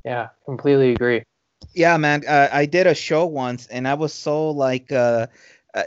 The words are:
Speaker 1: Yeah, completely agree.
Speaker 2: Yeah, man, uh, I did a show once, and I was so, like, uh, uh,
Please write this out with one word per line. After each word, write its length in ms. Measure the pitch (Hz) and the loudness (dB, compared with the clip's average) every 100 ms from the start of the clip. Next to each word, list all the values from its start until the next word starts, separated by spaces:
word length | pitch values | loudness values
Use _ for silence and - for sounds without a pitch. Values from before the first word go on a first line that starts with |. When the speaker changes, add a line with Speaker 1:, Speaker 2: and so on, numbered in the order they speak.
Speaker 1:
Yeah, 240 | 127 120 113 _ | -10 -8 -10 _
completely 480 | - 139 147 139 131 | -14 -4 2 4 4
agree. 300 | 117 120 117 - _ _ _ - | 2 0 -2 -4 _ _ _ -12
Speaker 2:
Yeah, 220 | 180 165 165 | 0 2 4
man, 260 | 151 147 131 | 2 -2 0
uh, 220 | 147 139 | 2 2
I 140 | 143 147 | 2 0
did 200 | 175 185 | 2 2
a 80 | |
show 320 | 147 - 156 175 | 2 0 0 0
once, 400 | 147 123 123 - | -2 -6 -8 -10
and 180 | 123 131 | -6 -4
I 80 | |
was 180 | 147 156 | -2 -4
so, 380 | - 156 151 156 | -6 -4 -2 -2
like, 400 | 147 131 127 - | 0 -2 -2 -2
uh, 380 | 135 120 117 113 _ - _ _ | 0 2 0 -2 _ -20 _ _
uh, 80 | 101 | -6